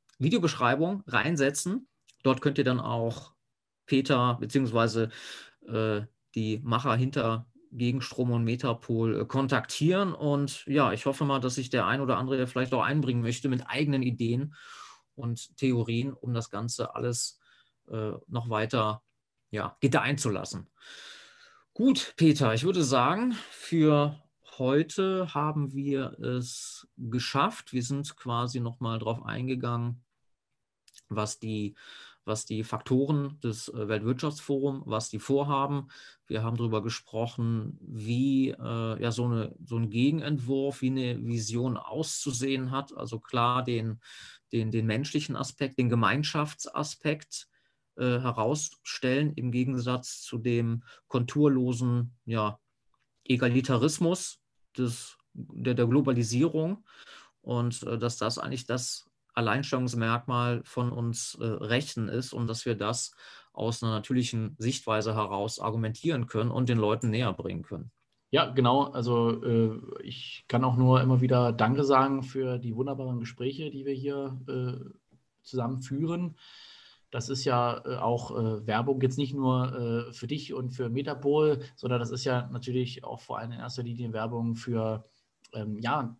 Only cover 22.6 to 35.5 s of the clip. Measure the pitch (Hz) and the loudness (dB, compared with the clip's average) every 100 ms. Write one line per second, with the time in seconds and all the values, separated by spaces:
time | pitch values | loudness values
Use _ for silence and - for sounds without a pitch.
22.6 | 160 180 135 131 131 190 247 226 - - | 2 2 4 4 4 2 0 -2 -8 -16
23.6 | - 165 151 147 147 147 _ _ - - | 0 4 6 6 4 -2 _ _ -14 -2
24.6 | 131 143 160 - 190 185 175 147 151 151 | 2 4 2 0 0 0 -2 -2 0 0
25.6 | 139 135 139 135 131 - 120 123 123 - | -2 -4 -2 -2 -2 -4 -4 -2 -4 -8
26.6 | - - - - 120 120 - 135 185 226 | -12 -14 -18 -10 -4 -4 0 2 0 -2
27.6 | - 127 120 143 143 - 127 117 123 127 | -6 -4 -2 -4 -6 -8 -4 -2 -2 -4
28.6 | 117 117 117 113 113 117 107 107 127 127 | -6 -4 -4 -2 -2 -4 -4 -4 -4 -2
29.6 | 123 120 120 120 _ _ _ _ _ _ | -2 -2 -2 -6 _ _ _ _ _ _
30.6 | _ _ _ - - 104 107 - 110 107 | _ _ _ -20 -8 -4 -4 -6 -6 -4
31.6 | 104 - - - - - - 110 - 110 | -4 -8 -20 -20 -20 -12 -6 -6 -4 -6
32.6 | 110 110 - 131 139 147 139 147 120 110 | -4 -6 0 2 4 0 -2 -6 -6 -6
33.6 | - 120 107 107 110 123 156 147 - 135 | -8 -6 -2 0 0 -2 -2 -4 -4 0
34.6 | 143 135 120 110 - 104 - 139 143 | 0 -2 -4 -4 -4 -6 0 2 2